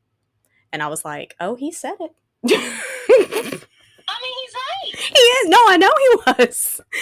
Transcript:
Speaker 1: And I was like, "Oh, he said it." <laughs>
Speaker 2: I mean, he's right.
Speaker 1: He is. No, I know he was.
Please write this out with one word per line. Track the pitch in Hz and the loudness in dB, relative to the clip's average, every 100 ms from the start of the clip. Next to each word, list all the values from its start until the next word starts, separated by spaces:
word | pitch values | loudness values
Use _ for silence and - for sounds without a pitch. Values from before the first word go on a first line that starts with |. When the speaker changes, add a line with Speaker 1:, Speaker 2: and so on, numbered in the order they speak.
| _ _ _ _ _ _ _ | _ _ _ _ _ _ _
Speaker 1:
And | 156 | -10
I | 151 | -8
was | 160 | -8
like, | 160 147 - - | -10 -12 -14 -10
"Oh, | 175 | -10
he | 247 285 | -8 -10
said | 320 277 392 | -10 -12 -12
it." | 320 _ _ _ | -14 _ _ _
<laughs> | 247 1047 - - 508 523 494 508 - 427 233 185 - _ _ _ - | -2 -2 -4 -12 -14 -6 2 4 2 -4 -8 -12 -18 _ _ _ -12
Speaker 2:
I | 453 | -10
mean, | 508 508 | -10 -12
he's | 508 | -12
right. | 494 554 762 698 - | -12 -10 -10 -12 -10
Speaker 1:
He | 1017 587 | 0 4
is. | 480 508 370 | 4 4 4
No, | 403 453 | 6 6
I | 359 | 6
know | 381 605 | 4 4
he | 539 466 - 240 | 4 4 2 2
was. | 240 - - - - - | 0 -2 -8 -10 -12 -10